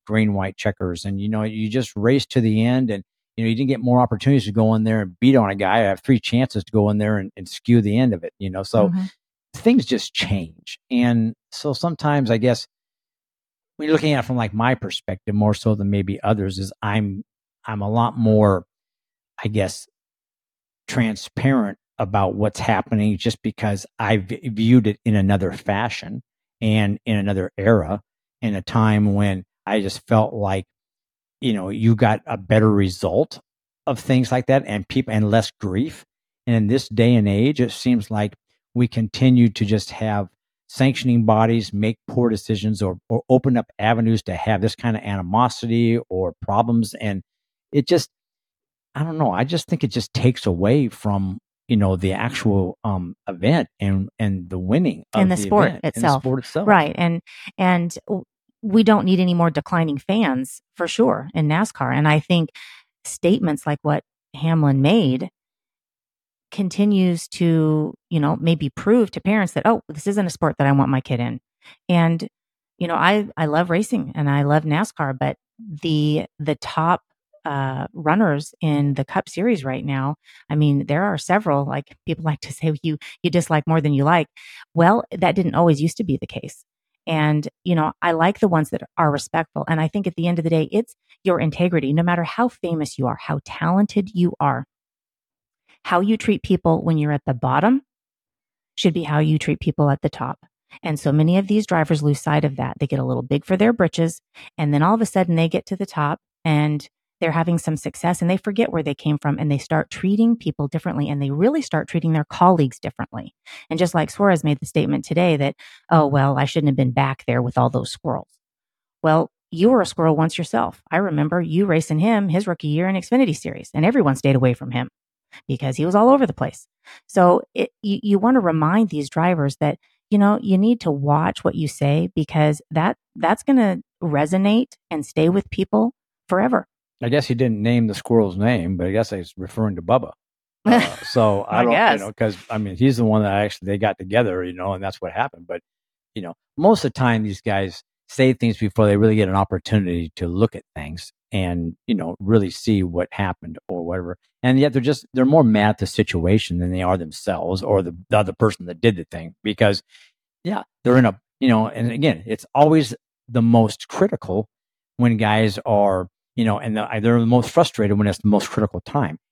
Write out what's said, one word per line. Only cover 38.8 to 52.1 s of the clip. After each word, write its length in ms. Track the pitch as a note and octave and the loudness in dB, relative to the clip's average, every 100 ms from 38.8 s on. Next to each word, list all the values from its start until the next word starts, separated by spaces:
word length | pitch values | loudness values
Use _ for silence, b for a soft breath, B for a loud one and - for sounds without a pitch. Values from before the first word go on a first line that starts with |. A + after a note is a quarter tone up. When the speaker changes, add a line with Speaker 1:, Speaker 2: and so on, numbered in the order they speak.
| A#2+ | -2
Speaker 1:
continue 640 | - A2 - C3 B2 A#2 | 0 -4 2 4 6 4
to 160 | - | 2
just 280 | G2+ G#2+ - | 0 0 -2
have 360 | - A2 G#2 F#2+ _ _ _ _ | -8 -4 -4 -4 _ _ _ _
sanctioning 560 | - C3+ B2+ C3 A#2+ | -2 0 0 2 2
bodies 480 | A2 A2 A2+ A#2 G#2 | 4 4 4 2 -2
make 240 | G2+ G#2+ A2+ - | -4 -4 -4 -6
poor 200 | B2 A#2+ | 0 0
decisions 540 | G#2+ - G#2+ G#2+ G2+ | 0 -2 -2 -2 -2
or, 160 | G2 F2+ - | -4 -4 -4
or 140 | A#2 - | -4 2
open 260 | B2+ B2+ A#2+ | 2 4 -2
up 100 | - - | -2 -4
avenues 440 | G#2+ A2+ A2+ A2+ | 0 2 2 0
to 100 | - | -2
have 260 | F2 - G2+ | -6 -2 0
this 140 | G#2+ | 0
kind 220 | - A#2+ G#2+ | -2 -4 -4
of 60 | |
animosity 960 | G#2 G2 F2 A2 B2 - A#2+ A#2 A#2 A#2 - | -4 -6 -2 2 0 0 -2 0 2 0 -2
or 240 | F#2 F#2 - | -4 -4 -6
problems. 500 | - G2+ A#2 A#2 G#2+ | -4 0 2 2 0
And 280 | - G#2+ F#2+ - _ _ _ _ | -4 -6 -6 -10 _ _ _ _
it 140 | C#3+ - | -4 2
just, 240 | F3 - _ _ _ _ _ _ _ _ | 0 0 _ _ _ _ _ _ _ _
I 100 | C#3 | -6
don't 120 | D#3+ D#3+ | -6 -2
know. 140 | C3 | -2
I 140 | F#2 | -2
just 240 | C3 E3+ - | -2 -4 -4
think 160 | E3+ | -4
it 40 | B2 | -2
just 240 | A#2+ - | -4 -6
takes 320 | B2 A#2+ B2 | 0 0 2
away 440 | G#2+ E2+ G2 C#3+ A#2+ | -2 0 2 2 0
from, 500 | - G#2 G2+ F#2+ F#2+ _ _ - | -4 -4 -2 -2 -6 _ _ -2
you 80 | A2+ | 2
know, 200 | G2 F#2 | 2 2
the 160 | F#2+ | 0